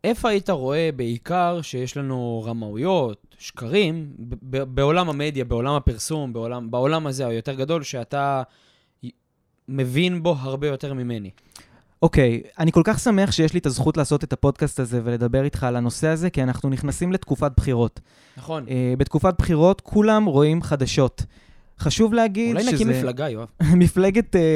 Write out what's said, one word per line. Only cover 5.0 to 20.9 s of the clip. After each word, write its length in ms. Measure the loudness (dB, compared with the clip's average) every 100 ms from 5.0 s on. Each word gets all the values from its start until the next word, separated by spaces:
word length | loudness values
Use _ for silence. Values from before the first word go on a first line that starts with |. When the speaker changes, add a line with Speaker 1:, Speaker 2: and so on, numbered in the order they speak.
| 0
Speaker 1:
המדיה, 360 | -2 -4 -4
בעולם 300 | -4 -2 0
הפרסום, 580 | 0 0 -2 -6 -6 -6
בעולם, 380 | -6 -8 -8 -6
בעולם 360 | 0 0 0 -2
הזה 200 | -4 -4
היותר 280 | -4 -6
גדול, 280 | -6 -2 -2
שאתה 600 | -4 -10 -6 -4 -2 -4 -6 _ _ _ _ _
י-, 60 | -18 _ _ _ _ _ -10
מבין 540 | -4 -2 0 0 0
בו 140 | -2 -2
הרבה 260 | -4 -4 -4
יותר 280 | -4 -6
ממני? 360 | -6 -6 -8 -10 _ _ -20 -20 _ _ _
Speaker 2:
אוקיי, 400 | 4 6 4 2 -6 0
אני 140 | 4
כל 100 | 4
כך 140 | 4 2
שמח 340 | 2 4 2
שיש 200 | 2 2
לי 60 | 2
את 60 | -2
הזכות 300 | 0 0 0
לעשות 280 | 0 0
את 80 | -2
הפודקאסט 480 | 0 0 2 -4 -2
הזה 200 | -4 -2
ולדבר 400 | -2 -2 0 0
איתך 200 | 0 -2
על 120 | -2 0
הנושא 320 | -2 0 -2
הזה, 220 | 0 -2
כי 120 | 0
אנחנו 260 | -2 -2 -4
נכנסים 440 | -4 -4 -4 -2
לתקופת 400 | -4 -2 -2 2 0
בחירות. 440 | 2 0 0 -2 -20 _ _ -20
Speaker 1:
נכון. 280 | -10 -8 -4
Speaker 2:
אה, 260 | -2 -2 0
בתקופת 360 | 0 2 2 2
בחירות 420 | 2 4 4 4
כולם 440 | 0 2 4 4
רואים 380 | 4 4 4 2
חדשות. 640 | 0 -2 0